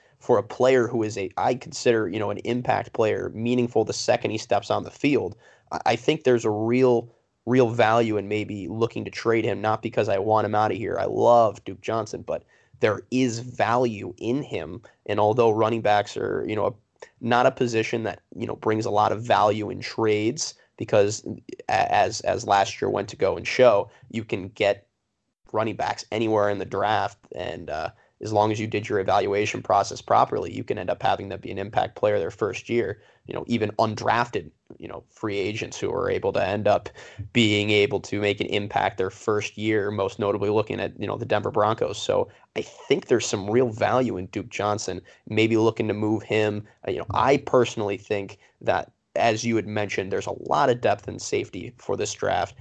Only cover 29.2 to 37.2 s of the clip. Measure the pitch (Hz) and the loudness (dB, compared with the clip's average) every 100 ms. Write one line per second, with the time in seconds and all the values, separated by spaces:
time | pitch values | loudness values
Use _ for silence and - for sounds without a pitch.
29.2 | 95 101 104 110 - 98 - - - 110 | 2 0 -2 -4 0 2 2 -6 2 2
30.2 | 127 110 90 104 - 104 92 - 101 98 | 2 0 -6 -8 -6 -6 -4 -2 -2 -2
31.2 | 98 95 - 95 101 104 95 - 107 104 | -6 -10 -10 -10 -4 -2 -2 0 0 0
32.2 | 82 - 101 92 - 117 101 - _ _ | -2 -4 -4 -4 -4 -2 -2 -6 _ _
33.2 | - - - 113 107 110 113 107 110 113 | -10 -8 -4 -2 -2 0 0 2 2 2
34.2 | 120 101 82 _ _ - - - _ - | 2 -4 -8 _ _ -18 -14 -14 _ -8
35.2 | 110 101 98 110 107 - 98 87 92 92 | -4 -2 -2 -4 -8 -6 -6 -2 -2 -2
36.2 | 101 - 95 104 104 98 - - - - | -2 -2 -2 0 2 0 -2 -18 -20 -16